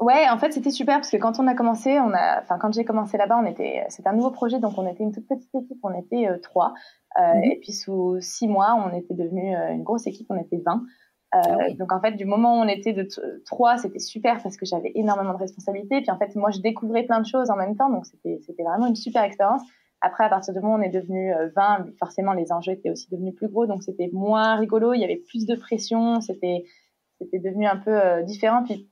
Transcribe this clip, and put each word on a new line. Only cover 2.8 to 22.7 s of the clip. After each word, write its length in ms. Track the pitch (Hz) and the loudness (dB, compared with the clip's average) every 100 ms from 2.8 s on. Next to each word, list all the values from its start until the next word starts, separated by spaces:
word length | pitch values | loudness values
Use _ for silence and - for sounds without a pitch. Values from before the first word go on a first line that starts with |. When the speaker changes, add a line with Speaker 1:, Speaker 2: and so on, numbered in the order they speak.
Speaker 1:
commencé 320 | 233 220 208 208 | 0 0 0 0
là-bas, 220 | 202 233 | 4 4
on 60 | 202 | 2
était, 400 | 165 - 65 - | -2 -4 -4 -6
c'était 200 | - 190 | -4 0
un 60 | |
nouveau 180 | 214 254 | 2 2
projet, 260 | 240 233 254 | 0 -2 0
donc 180 | 220 202 | -2 -2
on 120 | 185 | -4
était 160 | 180 | -2
une 80 | 214 | -4
toute 160 | 208 - | -4 -6
petite 260 | 262 - | -6 -4
équipe, 240 | 262 254 247 | -8 -6 -8
on 100 | 202 | -6
était, 320 | 180 175 240 214 | -6 -4 0 0
euh, 120 | 175 | -2
trois. 320 | - 185 170 - - _ - - | -2 0 0 -2 -16 _ -4 2
Euh, 140 | 175 | 4
Speaker 2:
Mhm. 100 | 170 | 6
Speaker 1:
et 160 | 214 - | 4 0
puis, 100 | - | -4
sous 460 | 208 - 190 180 185 | -10 -6 -2 0 -2
six 280 | 180 - 226 | -6 -4 0
mois, 260 | 196 202 233 | 4 4 2
on 80 | 190 175 | 0 -4
était 180 | 175 | -6
devenu, 420 | 180 170 185 190 175 | -6 -4 -4 -2 -2
euh, 180 | 165 | -2
une 100 | 165 | -4
grosse 240 | 165 226 226 | -2 -4 -4
équipe, 180 | 202 - | -10 -8
on 120 | 185 | -6
était 200 | 170 175 170 | -4 -4 -2
vingt. 160 | 208 247 _ _ _ _ | -2 -4 _ _ _ _
Euh, 60 | 185 | 2
Speaker 2:
Ah 120 | 175 175 | 4 2
oui. 160 | 175 | 0
Speaker 1:
donc, 180 | 170 185 | -2 -2
en 80 | 185 | 0
fait, 120 | 214 | 0
du 120 | 208 | -2
moment 340 | 196 208 240 233 | -2 2 4 4
où 40 | |
on 60 | 220 | 2
était 240 | 202 214 | 0 -2
de 100 | 196 | -2
t-, 180 | 196 - - - | -4 -6 -10 -10
trois, 340 | - - 240 240 | -8 2 4 4
c'était 200 | 190 - | -2 -8
super 420 | - 220 233 240 | -12 -2 0 0
parce 140 | 208 - | -4 -10
que 80 | |
j'avais 280 | 190 170 170 | -6 -4 -4
énormément 400 | - 214 202 190 | -2 0 0 -2
de 40 | 185 | -4
responsabilités. 600 | 190 190 196 202 202 277 | -6 -8 -8 -8 -2 -2
Puis, 100 | 262 | 0
en 80 | 247 | -2
fait, 160 | - 208 | -2 0
moi, 140 | 202 | -2
je 100 | 202 | 0
découvrais 420 | 220 226 220 226 | -2 -2 -2 -2
plein 180 | 240 226 | 2 0
de 60 | 214 | 0
choses 240 | 262 247 | 0 0
en 60 | 202 | 0
même 200 | 190 208 | -2 0
temps. 140 | 269 | 0
Donc, 160 | 202 170 | 0 -6
c'était, 320 | _ 170 160 - | _ -8 -8 -10
c'était 160 | 175 | -6
vraiment 240 | 170 190 247 | -2 0 0
une 100 | 226 | 0
super 260 | 240 233 | -2 0
expérience. 380 | 208 202 202 269 254 _ _ _ | 0 2 2 2 -2 _ _ _
Après, 240 | 180 - | -4 2
à 40 | 214 | 2
partir 240 | 190 190 | 2 0
du 60 | 185 | -2
moment 140 | 208 | 0
où 40 | 220 | 2
on 40 | |
est 80 | 190 | 2
devenu, 420 | 185 175 190 190 | -2 -2 -2 0
euh, 140 | 165 165 180 | 0 0 2
vingt, 300 | 202 202 175 - | 4 2 -2 -6
forcément, 340 | 175 - 196 | -6 -2 -2
les 200 | 185 165 | 0 -2
enjeux 200 | 175 170 | -2 -4